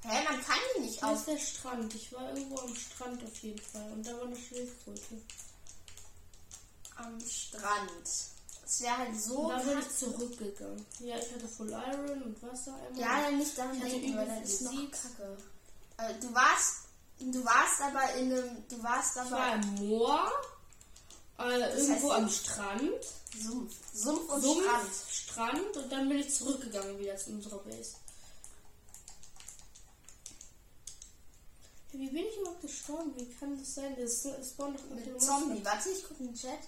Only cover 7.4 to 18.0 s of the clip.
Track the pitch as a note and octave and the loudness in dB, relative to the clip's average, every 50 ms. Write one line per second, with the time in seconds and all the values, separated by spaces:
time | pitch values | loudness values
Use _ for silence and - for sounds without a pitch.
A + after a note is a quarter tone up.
7.4 | - - - G#3+ G3+ G3+ G#3 G3+ G3 F#3 E3+ E3+ E3 - - - - - - - | -6 -6 -8 -6 0 2 2 2 0 -4 -8 -8 -6 -4 -4 -4 -4 -6 -10 -16
8.4 | - - - - - - - - B3 A#3+ A#3+ A#3+ B3+ A#3 A3 G#3+ - A3 B3+ C#4 | -16 -16 -16 -14 -4 0 0 0 2 2 2 2 2 0 -2 -2 -2 0 0 2
9.4 | D4+ E4 B3 B3+ A#3+ C4+ C#4+ C#4 C4+ - - - B3+ A3+ - A#3 A#3+ B3 - - | 2 2 2 2 4 4 4 2 2 0 -2 0 0 0 0 -2 -2 -4 -4 -6
10.4 | G#3+ G3+ - - G#3 G3 G3+ G#3 G#3 - - - B3 A#3+ A#3+ A#3 A#3 A#3+ B3 A#3+ | -6 -6 -6 -6 -8 -8 -8 -8 -10 -10 -12 -10 -8 -6 -4 -4 -4 -4 -6 -8
11.4 | A3+ A3 - - A3 G#3+ A3 A3 A#3 C4 C#4 C#4+ C#4+ C#4+ C#4+ C#4 C4 A3+ G#3+ G#3+ | -8 -8 -8 -8 -6 -6 -4 -4 -4 -4 -2 -2 -2 -4 -4 -4 -4 -6 -8 -8
12.4 | - A#3+ C4 B3+ - C#4 C4+ C4+ C4 B3 B3+ B3+ A#3+ A#3 B3+ C#4+ D4 D4 C#4+ C#4 | -10 -10 -8 -8 -8 -8 -10 -10 -10 -8 -4 -2 0 2 4 4 4 6 6 4
13.4 | D4 D4 - - B3+ B3+ C4 C4 B3 B3 B3+ B3+ - C4+ A3 G#3+ - A3 A3 A3 | 4 2 2 -2 -2 -2 0 -2 0 0 0 0 0 0 2 2 2 0 0 -4
14.4 | A3 G#3 G3+ - B3+ B3 B3+ C#4 C#4+ C#4+ - - - B3 A#3+ A3+ G3+ G3 G3 G3 | 0 0 0 0 0 0 -2 -2 -4 -4 -4 -6 -6 -6 -6 -8 -8 -8 -8 -10
15.4 | G#3 - - - - - - - - - - - A3+ A3+ A3+ A3+ A#3+ B3 A#3 B3 | -12 -14 -16 -16 -16 -16 -16 -16 -16 -16 -8 -4 -4 -4 -2 -2 -4 2 6 10
16.4 | B3+ D4 E4+ - - - - - - - - - - - - - B3+ C4 B3+ B3+ | 10 10 10 10 6 4 4 0 -6 -14 -18 -20 -20 -20 -14 -6 -4 0 0 2
17.4 | B3 A#3 A3+ B3+ D#4 D#4+ - - C#4 C#4+ C4+ C4+ | 6 10 10 10 10 8 6 4 4 2 4 4